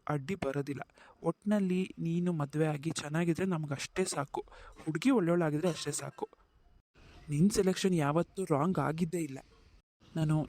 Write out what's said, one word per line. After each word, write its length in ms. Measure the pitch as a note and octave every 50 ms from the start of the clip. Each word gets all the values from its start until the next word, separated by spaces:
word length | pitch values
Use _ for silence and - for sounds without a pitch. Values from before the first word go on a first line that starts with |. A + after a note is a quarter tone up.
| _ -
ಅಡ್ಡಿ 260 | D3+ D3 C3+ C3 G3
ಬರೋದಿಲ್ಲ. 460 | F3+ - C3+ C3+ C#3+ C#3 C#3+ C#3 C3 - - _ - - - - _ -
ಒಟ್ನಲ್ಲಿ 720 | E3 E3+ - - G3+ G#3+ G#3 G3 F#3 F3+ F3+ F#3 - - -
ನೀನು 340 | E3 E3 E3 F3 F3 F3+ F3
ಮದ್ವೆ 320 | D#3 C#3+ C#3 - D3+ D#3+
ಆಗಿ 240 | D#3 D3+ C#3+ C#3 E3
ಚೆನ್ನಾಗಿದ್ರೆ 560 | D#3 - - D3 D3 D#3+ F3 E3+ E3 D#3 F#3
ನಮ್ಗೆ 280 | F#3+ F3+ D#3+ D#3 C#3+ C#3+
ಅಷ್ಟೇ 320 | C3 - - - - F#3+
ಸಾಕು, 400 | F3+ - D3+ C#3+ - - - - - - - - - - - -
ಹುಡುಗಿ 240 | D#3+ D3+ D#3+ - B3+
ಒಳ್ಳೆಯವಳಾಗಿದ್ರೆ 600 | C#4 A#3 F3+ E3 E3+ F3 E3+ D#3 D3 D3+ E3 F#3
ಅಷ್ಟೇ 220 | D#3 - - D3
ಸಾಕು. 380 | C#3+ - - C3+ - - - - - - _ _ _ _ _ _ - - _ _ _ - - - - - - -
ನಿನ್ 200 | D3 C#3+ E3+ G#3
ಸೆಲೆಕ್ಷನ್ 460 | G#3+ A3+ F#3+ F#3+ F#3 - - G3 F3+
ಯಾವತ್ತೂ 500 | E3 D3 C#3 D3 E3 E3+ - _ - F#3+ -
ರಾಂಗ್ 280 | D#3 C3 D3 F#3 F#3 D#3
ಆಗಿದ್ದೇ 440 | C#3 C#3 D3+ E3 F3+ E3 E3 F3 E3 C#3+
ಇಲ್ಲ. 100 | C3 C3 - - - - - - - - _ _ _ _ _ - -
ನಾನು 320 | E3 D#3 D#3 D#3 D#3 D3+